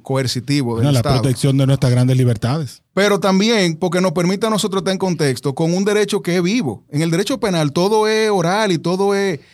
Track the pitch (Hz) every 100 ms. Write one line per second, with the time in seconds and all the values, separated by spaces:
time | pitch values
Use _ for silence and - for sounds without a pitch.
0 | - 135 127 131 120 143 120 113 139 135
1 | 139 131 131 127 139 135 135 135 131 123
2 | 127 131 123 110 117 151 139 - _ 185
3 | 208 202 202 190 214 226 175 160 185 180
4 | 185 156 175 196 226 214 208 190 180 190
5 | 190 160 143 120 143 131 165 180 202 208
6 | 202 208 - 180 175 247 151 98 - 143
7 | 165 170 220 262 214 175 147 170 190 214
8 | 214 220 220 196 165 202 214 165 170 185
9 | 196 196 196 151 -